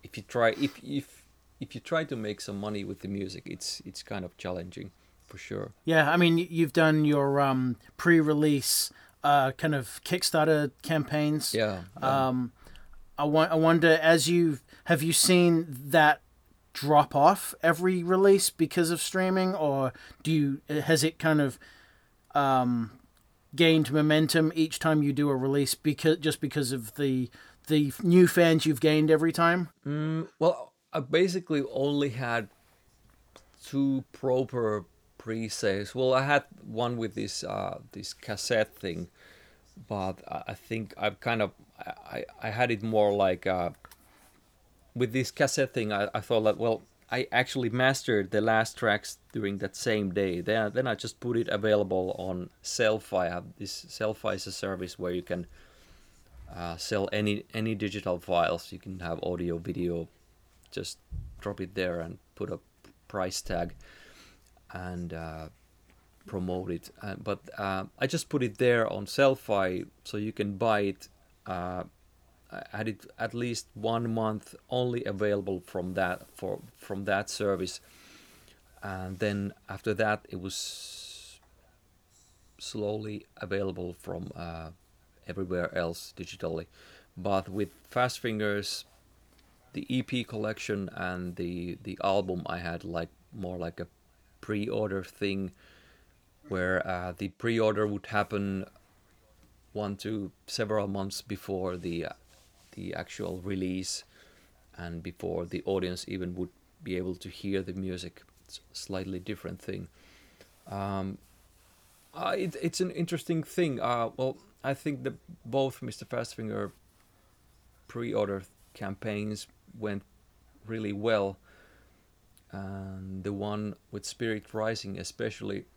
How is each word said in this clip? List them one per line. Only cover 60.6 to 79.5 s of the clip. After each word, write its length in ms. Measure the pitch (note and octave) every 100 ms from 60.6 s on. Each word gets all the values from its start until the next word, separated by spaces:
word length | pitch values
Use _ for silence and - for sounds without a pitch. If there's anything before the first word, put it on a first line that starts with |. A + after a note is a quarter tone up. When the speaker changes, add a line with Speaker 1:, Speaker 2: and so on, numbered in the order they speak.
| _
Speaker 1:
just 260 | - F#2+ - _ - - -
drop 200 | G2+ G2
it 140 | F#2 F#2+
there 240 | F2+ E2+
and 180 | E2 F#2 _
put 160 | - G2
a 100 | F2 _ _ - _ _
price 340 | G#2 F#2 -
tag 340 | - F2 F2 - - - - - - _ _ _ _
and, 420 | F#2 F2+ F2 F2
uh, 360 | E2 D#2+ D#2+ D#2 _ _ _ _ _ _ _ -
promote 460 | G2 F2+ F2+ F#2+
it. 180 | F2 - -
Uh, 120 | G#2 F#2+
but, 160 | G2+ G2+ - -
uh, 240 | G2 F#2+ F#2+ -
I 80 | C3+
just 220 | E3 -
put 120 | D3
it 160 | B2 G2+
there 340 | B2 A#2+ A2
on 140 | G2 G2+
Sellfy, 800 | - C#3 C3+ - G2+ F#2+ F#2 - _ -
so 120 | G#2
you 140 | G#2+
can 260 | - G#2 F#2+
buy 220 | A2+ G#2
it. 260 | G2+ F#2+ - _ _ _ -
Uh, 380 | F#2 F2+ F2+ F2 _ _ _ _ _ _
I 260 | - - G#2
had 100 | A2
it 180 | G2+ - -
at 160 | A2+
least 340 | A#2+ B2 A#2 -
one 400 | G#2+ A2+ A#2 A#2
month 420 | A2+ A2 G#2+ - - _
only 340 | B2+ B2 A#2+
available 580 | - G2 G#2 G2+ G2 F#2 -
from 300 | F#2+ F2+ F#2
that, 320 | F#2 F#2 - -
for, 240 | F#2+ G2+ - _
from 280 | - G2 G2+
that 240 | G2+ G#2
service, 520 | - G2+ F#2+ F#2 - - - - - - - - - _ -
and 340 | G2+ F#2+ F#2 F#2
then 340 | G#2+ G2+ G2